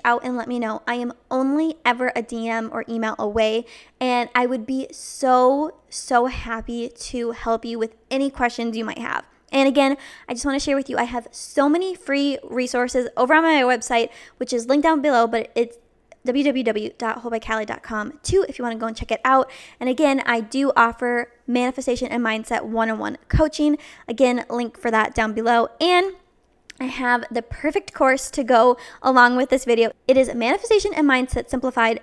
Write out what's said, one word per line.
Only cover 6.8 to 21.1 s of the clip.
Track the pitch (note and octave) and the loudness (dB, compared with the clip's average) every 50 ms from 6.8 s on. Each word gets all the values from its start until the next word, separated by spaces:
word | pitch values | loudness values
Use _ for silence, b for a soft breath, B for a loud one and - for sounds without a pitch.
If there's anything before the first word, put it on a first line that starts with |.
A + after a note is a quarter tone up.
| A#3 - | -8 -10
to | - - - - - A#3+ A#3 A#3 | -10 -14 -14 -10 -8 -6 -6 -6
help | A#3 - - A#3 A3+ A3+ A#3 | -8 -6 -2 -2 -2 -2 -2
you | A3+ A#3 A3+ | -6 -6 -6
with | A3+ A3+ - _ _ - | -6 -6 -8 _ _ -6
any | B3+ C4+ C#4 C#4 | -2 -2 -2 -2
questions | C4+ - B3 A#3+ - - A#3 A#3 A3 | -2 -2 -4 -4 -2 -4 -6 -6 -4
you | A3+ A3 | -6 -6
might | G#3+ - - | -6 -8 -8
have. | A#3 - - - - _ _ _ _ - - | -8 -8 -8 -8 -10 _ _ _ _ -2 2
And | C4+ C4+ C#4 | 4 4 4
again, | B3 C#4+ C#4 C4+ C#4+ C#4 B B B B B | 4 4 2 2 0 -2 B B B B B
I | B B3+ | B -10
just | A#3 - | -6 -4
wanna | C#4+ C4+ C#4+ | -4 -2 -2
share | - D4 C4+ | -2 -2 -2
with | C#4 C4+ - | -2 -2 -4
you, | B3 | -4
I | - A#3+ | -4 -4
have | A#3+ B3 A#3+ A#3 - | -2 -4 -8 -10 -10
so | - - - - - C#4+ C#4 D4 | -18 -16 -12 -4 0 2 2 4
many | D4+ F4 F#4+ F#4+ F4+ | 2 2 0 -4 -6
free | - - - C#4 C#4 C#4+ C#4+ C4+ - - | -8 -6 -2 -2 0 0 0 -2 -4 -8
resources | - A3+ B3+ B3+ B3 - B3 B3 B3 - B3+ B3 A#3 - | -6 -4 -4 -4 -2 -2 -2 -2 0 0 -2 -2 -2 0
over | - B3+ B3 D#4 | 0 2 4 4
on | D#4+ E4 | 4 6
my | E4 D#4 C#4 B3 | 4 4 4 4
website, | B3 B3+ A3+ - - B3 A#3 A3+ - B B B B B | 2 0 0 -2 -2 0 0 0 -2 B B B B B
which | B B3 - | B -6 -4
is | B3+ A#3 A3+ | -4 -4 0
linked | B3 C#4 D4 C#4+ | 2 2 4 4
down | D#4+ D#4+ C#4+ | 4 2 2
below, | C4 D4+ C4 A#3 A#3 | 2 2 4 4 4
but | A3+ A3+ A3+ - - - | 2 0 -2 -4 -2 -2
it's | A3+ A#3+ A#3 - - _ _ _ _ _ _ - _ - | -2 -2 -2 -4 -20 _ _ _ _ _ _ -20 _ -4
w | B3 A#3+ C#4 C#4 | -2 0 2 2
w | C#4+ B3+ C4 A#3 | 2 0 0 0
w | A3+ G#3+ G#3+ G#3+ A3+ - - | -2 -2 -2 -4 -8 -8 -6
dot | A#3+ A3 A3+ | -6 -6 -6
whole | A3+ A#3 A#3 | -6 -6 -6
by | A#3 A3 | -6 -6
cali | - - A3 A3 G#3+ | -4 -4 -4 -4 -4
dot | G#3+ A#3 - | -6 -8 -10
com | - - A3+ G#3+ G#3 - - - | -10 -8 -6 -6 -6 -8 -10 -10
too, | - - - G4 - | -6 0 2 2 2
if | - - - | 0 -4 -6
you | B3 | -6
wanna | A#3 A3+ | -6 -6
go | A3 B3 | -6 -6
and | A3+ A3+ | -8 -8
check | - - - | -8 -4 -4
it | A3+ - - | -4 0 2
out. | B3+ C4+ C4 C4 C4 B B B B B B | 4 4 4 4 2 B B B B B B
And | B3 B3+ | -4 -2
again, | C4 - D#4 C#4 C4+ C4+ - | 0 2 2 2 2 2 0
I | - A#3 A#3 | 0 -2 -2
do | G#3+ G#3+ - C4+ C#4 C4+ - | -2 -4 -2 0 0 2 4
offer | - A3+ A#3 A3+ - B3 A#3+ | 4 4 4 2 -2 -2 -2